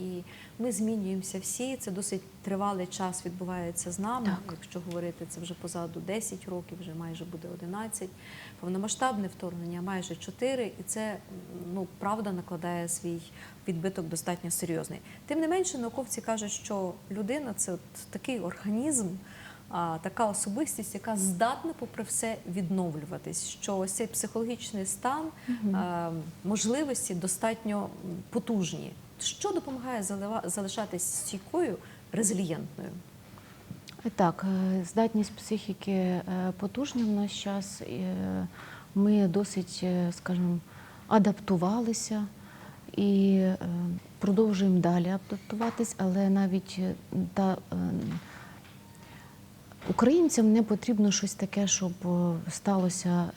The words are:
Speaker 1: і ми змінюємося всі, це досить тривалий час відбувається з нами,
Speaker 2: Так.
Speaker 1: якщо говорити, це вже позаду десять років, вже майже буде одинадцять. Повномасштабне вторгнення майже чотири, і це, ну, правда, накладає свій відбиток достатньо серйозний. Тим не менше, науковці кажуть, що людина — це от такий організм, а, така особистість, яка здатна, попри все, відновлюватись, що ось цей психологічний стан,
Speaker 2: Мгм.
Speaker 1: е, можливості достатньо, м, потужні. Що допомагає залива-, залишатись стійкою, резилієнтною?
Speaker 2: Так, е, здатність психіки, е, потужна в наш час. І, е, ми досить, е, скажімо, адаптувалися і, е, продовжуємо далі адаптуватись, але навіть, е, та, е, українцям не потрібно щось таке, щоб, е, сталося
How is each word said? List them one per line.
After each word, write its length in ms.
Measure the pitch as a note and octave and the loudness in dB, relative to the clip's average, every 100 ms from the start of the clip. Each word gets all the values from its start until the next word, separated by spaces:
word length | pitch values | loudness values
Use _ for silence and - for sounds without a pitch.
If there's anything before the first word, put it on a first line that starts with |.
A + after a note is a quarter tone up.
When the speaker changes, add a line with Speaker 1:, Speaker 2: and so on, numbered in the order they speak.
Speaker 1:
і 220 | F#3 F3+ F3+ - - - | -8 -8 -10 -16 -14 -4
ми 140 | A3 | -2
змінюємося 640 | F#3+ G#3+ A3+ F#3+ F#3+ F#3 F#3+ | 0 0 0 0 -2 -4 -6
всі, 380 | G3 - B3+ C4 | -4 -4 -4 -4
це 140 | - | -4
досить 320 | F#3 G3+ F#3+ - - | -4 -2 -4 -6 -8
тривалий 440 | - F#3+ G3+ G3 F3+ | -4 0 0 0 -4
час 400 | - F#3 F3+ F3+ | -2 -4 -4 -6
відбувається 680 | F3+ F3+ F3+ E3+ F3 F3+ | -6 -6 -4 -4 -4 -4
з 60 | F3 | -2
нами, 280 | G#3 B3+ A3 | -2 0 0
Speaker 2:
Так. 280 | F3+ - D#3+ | -2 -4 -10
Speaker 1:
якщо 200 | - F3+ F3 | -8 -8 -6
говорити, 400 | E3+ E3+ E3 E3+ | -4 -4 -6 -8
це 120 | - | -8
вже 140 | E3+ | -10
позаду 460 | F3 E3+ F3 E3+ E3 E3+ | -8 -8 -6 -6 -6 -4
десять 420 | G#3+ A3 F#3 - | -4 -4 -8 -6
років, 300 | F3+ F3 E3+ | -8 -8 -10
вже 140 | F3 | -10
майже 300 | D#3+ E3 E3 | -8 -8 -8
буде 240 | E3+ E3+ F3 | -10 -10 -10
одинадцять. 560 | F3 F3 G3+ A3 - F#3+ - - - - - | -10 -8 -6 -6 -8 -10 -12 -16 -16 -16 -10
Повномасштабне 680 | F3+ F#3 G#3+ - C4 G#3+ F#3 | -4 -2 -2 0 2 2 -2
вторгнення 540 | - F3+ F3 E3+ F3 | -4 -8 -6 -6 -4
майже 340 | F#3 F#3+ F3 E3 | -2 -2 -4 -8
чотири, 500 | - - B3 C4 A3 - | -8 -2 0 0 -2 -6
і 20 | F3 | -6
це, 300 | A3 A3 G3 - F#3 F3+ F3+ F3+ | -4 -2 -4 -8 -14 -12 -10 -6
ну, 120 | F#3+ F3+ - | -4 -4 -4
правда, 340 | G3 A3 G#3 | -2 0 -2
накладає 560 | F#3 F3 F3 F3 F3 E3+ | -4 -4 -4 -2 -2 -2
свій 320 | - E3+ E3+ - - - - - | -2 -4 -6 -8 -16 -16 -10 -4
відбиток 400 | E3 F#3 F#3+ D#3+ | -2 -2 -2 -4
достатньо 420 | E3 - F3 E3+ | -4 -2 -4 -2
серйозний. 500 | - E3+ D#3+ D3+ D3+ - - - | -2 0 -2 -2 -8 -14 -12 -4
Тим 140 | D4+ | 0
не 80 | D#4+ | 2
менше, 300 | F#4 F4+ C4+ | 2 0 -2
науковці 420 | A#3 A#3 B3+ - | -4 -4 -6 -4
кажуть, 300 | A3 A3 G#3 | -2 -2 -2
що 400 | - - G3+ F#3 - - | -6 -4 -2 -2 -4 -8
людина — 420 | G3 G#3 C#4+ C4+ G3 | -4 -2 -2 -2 -2
це 160 | - | -2
от 80 | F3 - - - | -4 -8 -16 -10
такий 300 | G3+ - B3 | -8 -4 -2
організм, 680 | F3+ - G3+ G#3+ D4 C4+ F#3+ F#3+ - - - - - | -2 -4 -2 0 2 2 0 -4 -10 -16 -16 -18 -6
а, 280 | F3+ E3+ D#3+ | -2 -2 -2
така 240 | F#3+ G3 A3 | -4 0 0
особистість, 680 | G3+ G#3 G#3 D#4 - G#3+ | 0 -2 -2 -2 -4 -6
яка 220 | G3 A3+ G#3+ | -6 -4 0
здатна, 560 | F#3+ F3+ A3+ C4+ E4 D#4+ | 2 4 2 2 -4 -6
попри 260 | A#3+ - | -8 -8
все, 320 | G#3+ - A3+ A3 - | -4 -2 -2 -4 -4
відновлюватись, 920 | F3+ F3 F#3+ F3+ D3+ D#3+ D3 D3+ E3 - | -2 0 0 0 -2 -6 -8 -6 -6 -6
що 280 | - - G3 | -6 -4 -2
ось 140 | F#3+ | 0
цей 140 | - A3 | -2 -4
психологічний 800 | - G#3 A3+ A#3 A#3+ - G#3 F#3+ | -2 -2 -2 -2 -4 -6 -4 -4
стан, 360 | - B3 C#4+ D#4+ - - | -2 -2 -2 -4 -6 -6
Speaker 2:
Мгм. 280 | A#3+ G#3 F#3+ | -2 2 2
Speaker 1:
е, 340 | F3+ F3 E3+ E3 D#3 E3 | 2 0 -2 -4 -6 -6
можливості 680 | F#3 G#3+ G#3+ C4 D4+ B3 - | -2 0 2 2 2 0 -2
достатньо, 640 | F3 F3+ - A3+ A3+ A3 G#3 G3 - | -2 -2 0 0 0 -2 -2 -2 -6
м, 60 | F#3 F3 - | -8 -8 -4
потужні. 640 | A#3 - A3 E3 D3+ D3 - - - | -4 0 0 0 -2 -8 -12 -16 -6
Що 320 | - - G#4 | -4 -2 0
допомагає 500 | F4 - C4 B3+ A#3+ | 0 -2 -6 -4 -2
залива-, 400 | F#3+ G3 G3+ A3+ F3 | -2 -2 -2 -2 -2
залишатись 540 | F#3+ G3 A3+ G3+ F3+ | -2 -2 -2 -2 -2
стійкою, 720 | - - - F#3+ - E4+ D#4+ E3+ - - - | -2 -2 -4 -6 -2 0 2 0 -8 -18 -6
резилієнтною? 800 | F3+ G#3 F#3+ F3 D3+ D3 - - F3+ - - - - - - - - - - A#3 - | 0 2 2 0 -2 -6 -10 -10 -10 -14 -20 -20 -20 -20 -18 -16 -16 -16 -8 -4 4
Speaker 2:
Так, 300 | F3 - F#3+ | 4 4 0
е, 360 | F#3+ F#3+ F#3+ | 2 2 2
здатність 480 | E3+ A3 A3+ A3 G3+ | 0 2 4 4 0
психіки, 600 | - - G#3+ - F#3+ - | -4 -4 -4 -2 -6 0
е, 300 | F#3+ F#3 F3+ F#3 F#3 F#3 F3+ | 2 4 2 0 -2 -2 -2
потужна 460 | G3+ B3 C#4+ B3 | -4 -2 -2 0
в 40 | A3 | 2
наш 340 | G#3 G3+ - | 2 0 -2
час. 380 | G3+ G3 G3 - | -2 -2 -4 -8
І, 120 | - | -6
е, 520 | A#2+ F#3 F#3 F#3+ F#3 F3+ - - - - | -2 -2 0 0 -2 -2 -6 -16 -16 -2
ми 340 | G3 G#3 G#3 G3 | 4 6 8 6
досить, 520 | F#3+ G3+ - F3 - | 4 2 -2 -4 -2
е, 300 | F#3 F3+ F3 E3+ | 2 4 2 0
скажімо, 420 | - F3+ F3+ F3 - - - - - | -2 2 4 2 -2 -16 -18 -10 4
адаптувалися 1200 | A3 G3+ G3 - F#3 F3+ A3+ A#3 A3+ - G#3+ G3+ - - - - - - - | 6 8 4 2 4 4 2 2 0 0 -2 -2 -8 -18 -16 -16 -16 -6 2
і, 380 | G3+ G3 G3 F#3+ | 6 8 8 8
е, 200 | F#3 F#3 F3 F3 F3 F3 - - | 6 4 0 0 0 -2 -6 0
продовжуємо 600 | G3+ G3 A3 F#3+ G3 F3+ | 4 8 6 6 6 8
далі 300 | F3 F3 F3 | 8 6 4
адаптуватись, 880 | F#3+ - G3 - G#3+ A#3 A3+ A3+ - | 0 -2 -8 -4 -2 0 0 -2 2
але 300 | F#3+ F#3 G3 | 2 4 6
навіть, 460 | G3 G3 F#3+ F#3 F#3 | 6 4 2 -2 -2
е, 160 | F#3 - - F#3 F3 | -2 -2 -4 -2 0
та, 180 | - F#3+ F#3 - | 2 4 2 -2
е, 40 | F3 F3+ F3+ - E3 - - - - - - - - - - - - - - - - - | -2 0 0 -2 -4 -8 -16 -16 -18 -18 -20 -20 -20 -18 -18 -20 -20 -20 -20 -20 -8 -2
українцям 640 | F3+ A#3 E4+ E4 - A3 | 4 8 8 6 8 8
не 100 | A3 | 8
потрібно 480 | A3 G#3 - G#3+ G#3 | 6 2 2 6 6
щось 240 | G3 G3 | 6 0
таке, 320 | - G3 G3+ G3 | -2 -2 2 2
щоб, 260 | - F#3 F3 | 2 0 -2
е, 300 | F3+ F3 F3 E3 E3+ | 2 4 4 2 -2
сталося 760 | - - G3 F3+ F3 F3+ F3 F3 | -2 2 4 4 2 2 4 2